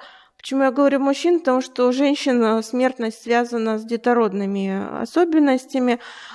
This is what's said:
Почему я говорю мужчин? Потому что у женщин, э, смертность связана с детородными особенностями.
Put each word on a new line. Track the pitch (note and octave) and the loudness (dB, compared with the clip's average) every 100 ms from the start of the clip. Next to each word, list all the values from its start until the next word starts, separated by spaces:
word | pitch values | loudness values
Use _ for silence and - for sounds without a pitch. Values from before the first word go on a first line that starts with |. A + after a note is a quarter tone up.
| - - _ _ | -8 -20 _ _
Почему | - C4+ | -6 0
я | C4+ | 0
говорю | B3+ C#4 C#4 | 2 2 2
мужчин? | C#4 C#4 E4+ F4 | 0 0 2 2
Потому | E4 B3+ | 2 -2
что | C4 - B3 | -2 0 0
у | |
женщин, | B3 C#4+ C#4+ C#4+ B3 | 2 2 0 0 2
э, | A3+ A3 | 2 0
смертность | A3 B3 B3+ B3+ A3+ A3 | -2 -2 -2 -2 -8 -8
связана | - A#3 A#3+ A#3+ A3 G#3+ | -2 -2 0 -4 -4 -4
с | |
детородными | A3 A#3 B3 A#3+ A3 F#3+ G3 G3 F#3+ F#3+ - - | -4 -2 0 2 0 -2 -4 -4 -4 -4 -6 -8
особенностями. | A3+ - F4 D#4 C#4+ C4 C4 C4 B3 A#3+ - - - | -4 0 2 4 4 2 -2 -2 0 -2 -6 -20 -20